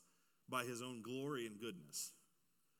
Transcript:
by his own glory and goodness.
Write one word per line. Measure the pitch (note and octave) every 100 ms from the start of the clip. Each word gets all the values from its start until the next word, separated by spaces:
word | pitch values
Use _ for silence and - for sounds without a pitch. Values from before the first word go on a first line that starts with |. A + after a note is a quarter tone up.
| - - - - -
by | B2+
his | B2 A#2+
own | B2+ A#2+
glory | G#2+ C3 C#3 C#3 A2+
and | G#2
goodness. | A#2 F2+ D2 - - - - - - - - _